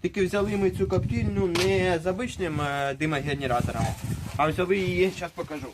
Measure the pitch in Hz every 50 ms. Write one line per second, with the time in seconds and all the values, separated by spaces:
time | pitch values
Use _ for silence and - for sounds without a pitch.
0 | - 175 - 202 190 175 - 202 202 202 208 196 196 185 180 - 196 190 190 185
1 | - - 233 233 226 208 202 196 196 180 170 170 185 190 190 190 185 185 175 165
2 | 160 185 185 196 254 233 - - 190 165 156 147 147 143 139 139 139 139 135 135
3 | 151 156 156 139 135 147 143 139 139 131 120 120 117 - 117 113 113 - - -
4 | - - - - - - - - 143 156 156 - 180 175 196 202 190 180 180 175
5 | 185 190 - - 185 165 - - 165 139 156 147 139 123